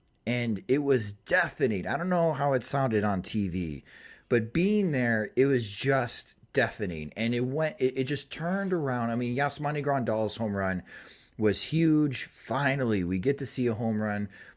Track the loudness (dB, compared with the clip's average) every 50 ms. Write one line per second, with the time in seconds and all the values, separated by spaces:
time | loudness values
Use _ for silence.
0 | _ _ _ _ -6 -4 -2 -2 -2 -2 -4 -2 0 0 2 2 4 4 2 2
1 | 2 -2 -6 -8 -4 0 0 0 0 0 -2 0 0 0 0 0 -2 -4 -4 -4
2 | -2 0 0 2 2 2 0 0 0 2 2 2 0 0 0 0 2 2 2 2
3 | 2 2 0 0 -2 -2 -2 0 0 0 -2 -4 -4 -4 -6 -10 -12 -16 -20 -20
4 | -20 -20 -20 -18 _ 0 0 0 0 0 0 2 2 4 4 2 2 2 0 0
5 | 2 2 2 0 0 0 2 4 4 4 4 2 0 -2 -4 -2 0 2 2 0
6 | 0 -2 -4 -6 -6 -8 -12 _ -18 _ 0 2 2 2 0 -4 -6 -6 -4 -6
7 | -8 -8 -6 -4 -2 0 0 0 -2 -2 -2 -2 -2 -4 -2 0 0 0 2 0
8 | -2 -2 -2 -4 -4 -6 -8 -6 -4 -2 -2 -2 -2 -2 -2 -2 0 0 -2 0
9 | -2 -2 0 -2 -2 -2 0 0 0 -2 -2 -4 -4 -4 -2 -2 0 0 0 0
10 | 0 0 0 0 0 0 -2 -2 -2 -2 0 0 0 0 -2 -2 -6 -10 -16 -20
11 | -20 -20 -20 -20 -20 -14 _ 0 2 2 4 2 0 0 2 2 4 4 4 4
12 | 2 2 0 -4 -6 -8 -12 -12 -8 -4 -2 0 0 0 0 0 0 2 2 2
13 | 2 0 0 0 0 0 0 0 -2 -4 -2 -2 0 0 0 0 -2 -2 0 0
14 | -2 -2 -2 -4 -6 -8 -10 -14 -20 -20 -12